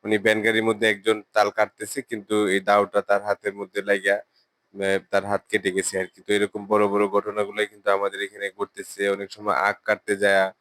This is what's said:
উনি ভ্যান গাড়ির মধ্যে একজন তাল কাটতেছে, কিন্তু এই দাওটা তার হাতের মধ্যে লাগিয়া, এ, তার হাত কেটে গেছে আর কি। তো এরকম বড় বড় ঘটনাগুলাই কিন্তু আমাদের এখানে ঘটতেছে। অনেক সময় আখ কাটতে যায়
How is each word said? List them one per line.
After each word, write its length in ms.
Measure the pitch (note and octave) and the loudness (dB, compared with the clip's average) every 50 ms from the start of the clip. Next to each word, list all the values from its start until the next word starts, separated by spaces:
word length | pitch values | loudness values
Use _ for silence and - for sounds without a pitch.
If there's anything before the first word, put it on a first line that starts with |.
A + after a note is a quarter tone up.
| - | 0
উনি 140 | G#2 G#2+ | 0 0
ভ্যান 240 | G#2 G2 A2+ G#2+ A2 | 2 4 2 2 4
গাড়ির 220 | G#2+ A2+ A2 A2 A2 | 2 2 2 2 2
মধ্যে 260 | A2+ A2 G2+ A2+ A2 | 0 0 2 2 0
একজন 320 | G#2+ G2+ F#2+ A2 G#2+ G#2+ G2+ _ _ | 0 0 0 0 0 0 -4 _ _
তাল 160 | G#2+ G#2 G#2 | 2 2 2
কাটতেছে, 520 | - - G#2+ G2+ _ _ A2 G2+ - C#3+ | 2 0 -2 -2 _ _ -12 -10 -10 -10
কিন্তু 460 | B2+ _ A#2+ G#2+ G2 - G#2+ G#2+ G#2 | -10 _ -10 -10 -4 -2 0 2 2
এই 120 | F#2+ F#2+ G2 | 2 0 0
দাওটা 420 | F#2+ G2+ G2+ G#2 G2+ G2 - G2+ | 2 2 2 2 2 2 0 -2
তার 220 | G2 - G2+ G2+ G2+ | 2 2 0 0 2
হাতের 300 | G#2 G2 _ - G#2 G2 | -2 -4 _ -4 -8 -6
মধ্যে 280 | G2+ G2+ F#2+ _ G2+ | -6 -12 -6 _ -6
লাগিয়া, 420 | G2 G2+ G2+ G2+ F#2+ G2 G2+ G#2+ - _ _ _ _ _ _ _ _ _ _ G2 | -2 0 -2 0 2 0 0 0 -2 _ _ _ _ _ _ _ _ _ _ -4
এ, 200 | G2 G2 G2 F#2+ - _ | -2 0 0 -2 -2 _
তার 140 | - G2 G2 | -2 -2 0
হাত 180 | G2+ G2+ G2 _ _ | 0 -4 -4 _ _
কেটে 220 | G#2 G#2 F#2 G2 | -4 -2 -2 0
গেছে 280 | F#2 F#2+ F#2 - - F#2+ | -2 -2 -4 -2 -4 -4
আর 60 | F#2 | -4
কি। 160 | F2+ _ - | -6 _ -18
তো 120 | _ - G#2 | _ 0 0
এরকম 320 | G2+ G#2 G2+ _ G#2 G2+ | 0 0 -2 _ -10 -2
বড় 220 | G2 G#2+ G#2 G#2 | 0 2 2 4
বড় 200 | G2+ G2+ G#2 G#2 | 2 2 0 0
ঘটনাগুলাই 600 | G2+ G2 G2+ G2+ G#2 G2+ G#2+ G#2 G2+ G#2 G#2+ G#2 | 2 0 -2 -2 -2 -4 -4 -6 -4 -4 -4 -6
কিন্তু 240 | G2+ G#2+ G#2 _ G2+ | -6 -6 -6 _ 0
আমাদের 300 | G2 G2 G2+ G2 G3+ G3 | 0 2 0 -2 -2 -4
এখানে 300 | G2+ G2 G#2 G2+ G2+ G2 _ - | -8 -8 -6 -8 -8 -8 _ -6
ঘটতেছে। 500 | G2+ - _ - - - - G2+ G2+ G2+ | -8 -8 _ -16 -16 -14 -6 -2 0 0
অনেক 220 | G2 G2 G2+ F#2+ | 0 -2 -6 -12
সময় 240 | - G#2 G#2 G#2 F2 | -12 -8 -4 -2 0
আখ 220 | C2+ F#2 G2+ G2+ - _ | 0 0 0 -2 -2 _
কাটতে 320 | - G#2 G2 _ - G#2 | -2 -2 -2 _ -4 -2
যায় 360 | G2 G2+ G2+ G2 F#2+ F#2+ F#2+ F#2+ _ | 0 2 2 4 4 2 0 -4 _